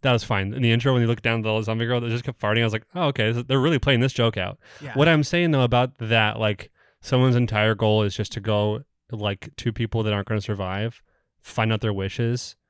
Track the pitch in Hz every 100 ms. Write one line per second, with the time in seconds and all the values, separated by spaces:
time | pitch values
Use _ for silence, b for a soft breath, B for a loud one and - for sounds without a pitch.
0 | 135 120 - 104 95 123 123 117 131 127
1 | 117 113 117 113 110 110 107 113 117 123
2 | 117 117 120 123 104 110 117 107 - 175
3 | 165 135 110 117 123 135 139 151 - 127
4 | 131 - 117 104 92 95 B B 143 117
5 | 156 160 143 175 170 147 123 123 127 -
6 | 110 113 107 110 110 101 - b b b
7 | - 127 131 123 120 110 107 107 110 107
8 | 104 - 104 - 101 104 104 107 143 _
9 | _ 110 104 98 - - 123 107 113 117
10 | 107 104 98 110 101 101 95 95 110 -
11 | _ _ _ _ - - 110 110 113 98
12 | 95 - 117 123 - -